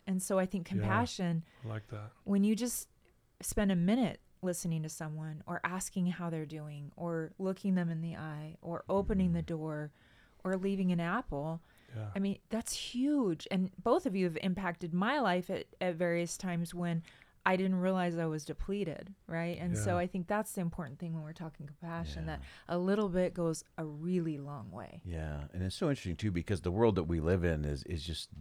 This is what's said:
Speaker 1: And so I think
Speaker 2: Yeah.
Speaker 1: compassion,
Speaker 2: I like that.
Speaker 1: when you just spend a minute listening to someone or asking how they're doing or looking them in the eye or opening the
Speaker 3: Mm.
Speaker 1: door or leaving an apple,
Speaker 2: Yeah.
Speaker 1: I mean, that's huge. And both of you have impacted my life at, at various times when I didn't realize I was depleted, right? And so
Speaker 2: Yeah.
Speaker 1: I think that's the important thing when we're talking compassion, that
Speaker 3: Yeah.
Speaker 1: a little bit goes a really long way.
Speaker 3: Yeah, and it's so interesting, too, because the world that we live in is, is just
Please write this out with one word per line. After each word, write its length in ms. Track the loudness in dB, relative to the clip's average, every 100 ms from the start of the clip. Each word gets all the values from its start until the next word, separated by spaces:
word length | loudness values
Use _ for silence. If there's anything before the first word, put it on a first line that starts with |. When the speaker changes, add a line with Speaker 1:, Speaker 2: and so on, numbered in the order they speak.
| -4
Speaker 1:
And 140 | -2
so 160 | 2 2
I 60 | 2
think 220 | 0 -2
Speaker 2:
Yeah. 60 | 0
Speaker 1:
compassion, 640 | 2 4 2 0 0 0 -2 -10
Speaker 2:
I 40 | -8
like 180 | -8 -8
that. 240 | -10 -12 -8 0
Speaker 1:
when 180 | 4
you 120 | 4 4
just 340 | 0 -4 -8 _ _ _ _ -10
spend 300 | -4 2 4
a 40 | 4
minute 440 | 4 4 2 -2 _ -6
listening 420 | -2 -2 -2 -2
to 60 | -4
someone 540 | -6 -8 -6 -8 -8 -8
or 160 | -4
asking 440 | -2 -2 -2 0 2
how 220 | 0 -2
they're 160 | -2 -4
doing 460 | -8 -10 -10 -12 -8
or 340 | -4 -2 -4 -4
looking 380 | -4 0 2 4
them 140 | 4
in 120 | 0
the 140 | -4 -6
eye 400 | -8 -8 -10 -10
or 220 | -6 -6 2
opening 420 | 2 4 4 4
the 120 | 2
Speaker 3:
Mm. 20 | 0
Speaker 1:
door 440 | -2 -2 -4 -6 -10 _ -20 -20 _
or 140 | -2 0
leaving 340 | 2 2 2
an 80 | 2
apple, 640 | 2 -2 -2 -4 -2 -4 -8 -20 -12 -8
Speaker 2:
Yeah. 140 | -4 0
Speaker 1:
I 40 |
mean, 200 | 0 -2 -4
that's 240 | -6 -4
huge. 760 | -6 -6 0 2 4 2 0 0
And 180 | 0 0 0
both 300 | 2 2 2
of 80 | 2
you 100 | 2
have 100 | 0
impacted 540 | -2 0 -2 -4 -2 0
my 240 | 2 2
life 320 | 4 2 0
at, 160 | -4 -6 -4
at 140 | -2
various 440 | 2 2 2 0 -2
times 360 | -2 -2 -2
when 300 | -2 0 -2 -4 -14 -20 _ 4
I 120 | 4
didn't 220 | 4 4
realize 360 | 4 4 2 2
I 80 | 0
was 200 | -2 -4
depleted, 680 | -4 -4 -2 -2 -4 -10 -14 -8
right? 300 | -4 -2 -2
And 180 | -2 0
so 140 | 2
Speaker 2:
Yeah. 60 | 2
Speaker 1:
I 100 | 0
think 200 | -2 0
that's 260 | -2 -2
the 80 | -2
important 360 | -4 -4 -8 -8
thing 140 | -6
when 100 | -6
we're 100 | -6
talking 320 | -10 -10 -10 -14
compassion, 580 | -12 -8 -6 -4 -4 -4
that 120 | -6
Speaker 3:
Yeah. 360 | -8 -14 -4 0
Speaker 1:
a 20 |
little 320 | 4 4 4
bit 240 | 2 2
goes 320 | 2 0 -2 -6 -8
a 60 | -8
really 520 | -4 0 2 0 -2
long 340 | -6 -10 -10
way. 300 | -12 -12 -12
Speaker 3:
Yeah, 380 | -6 -4 -2 -4 -6
and 80 | -2
it's 140 | -2 0
so 140 | 0
interesting, 260 | 0 -2 -2
too, 160 | 0
because 300 | 0 0 0
the 100 | 0
world 240 | 4 6 6
that 80 |
we 160 | 2 2
live 240 | 4 4
in 220 | 4 2 2
is, 180 | -2
is 200 | -4 -6 -4
just 240 | -6 -8 -4